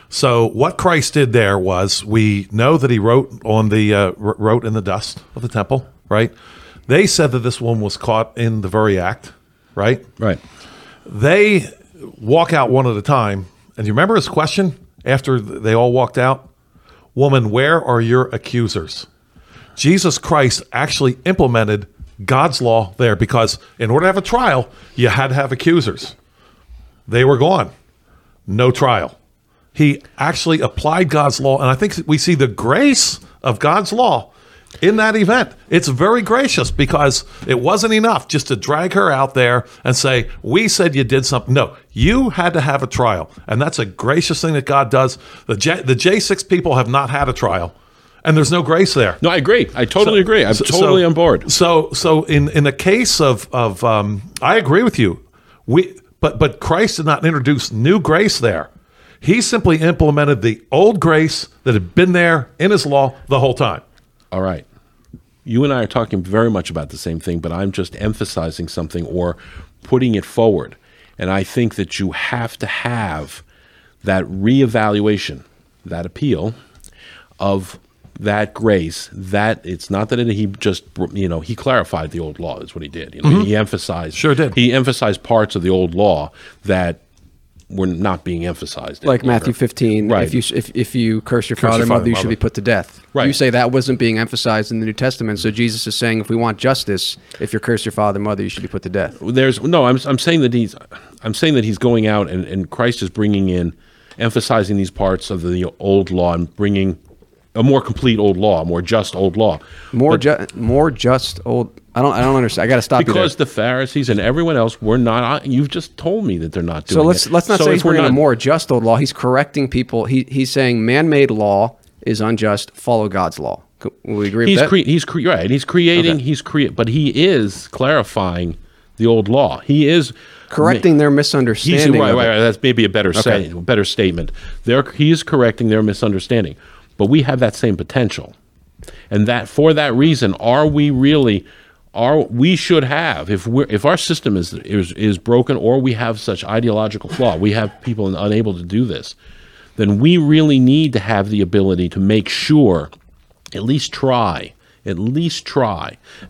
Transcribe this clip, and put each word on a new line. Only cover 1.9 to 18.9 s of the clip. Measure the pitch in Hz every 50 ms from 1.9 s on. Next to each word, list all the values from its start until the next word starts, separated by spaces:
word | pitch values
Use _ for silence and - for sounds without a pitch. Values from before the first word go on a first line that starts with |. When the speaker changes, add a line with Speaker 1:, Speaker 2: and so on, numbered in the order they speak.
| - - 104
Speaker 1:
we | 104 107 113 107 107 101 101 95 -
know | 104 110 117 139 165
that | 156 131 127
he | 123 107
wrote | 98 113 120 135 139 - - 120 -
on | 113 107 110 110 107
the, | 104 110 107 104 104
uh, | 101 101 92 -
wr-, | - 107 104 -
wrote | - 104 110 117 120 113
in | 110 107
the | 110
dust | 92 101 92 101 - - - - - _ -
of | 123
the | 117 117
temple, | - 110 98 - 131 135 - - _ _ _
right? | - 104 107 117 113 - - - - - - - - - - -
They | - 127 170 208
said | - - - 156 135 120
that | 123
this | 113 123 120 -
woman | 120 117 117 110 104
was | 101 -
caught | - - - 110 110 113 - -
in | 117 117 113 113 107
the | 98 92
very | 90 110 107 107 98 92
act, | 87 92 117 - - - - _ _ _ _ _ _ _ -
right? | 101 101 113 131 127 - - _
Speaker 2:
Right. | - 110 107 85 - - - - - - - - - - - - _ -
Speaker 1:
They | - - 104 110 147 175 208 208 214 208 180 - - - _ _ _ _ - - - - -
walk | 110 110 139 165 170 - 165
out | 147 131 113
one | 123 135 131
at | 123 110
a | 104
time. | 98 - 147 127 110 104 98 98 92 90 _ _ _ _ -
And | - 107
you | 107 107
remember | 127 175 202 226
his | 202 - -
question | - 156 156 147 - 196 196 180 135 - - _ _ _ -
after | 123 135 135 131 135 131 120
th-, | 101 110 - -
they | 110 110 110
all | 117 120 123 120
walked | 131 123 117 -
out? | 131 123 131 135 - - - _ _ _ _ _ _ _ _ _ _ _ _ -
"Woman, | 123 139 143 135 131 113 107
where | 104 123 135 147 165 165 -
are | - 123 117
your | 113 113 123 127 127 127
accusers?" | - 104 - - - 120 117 98 - 98 80 78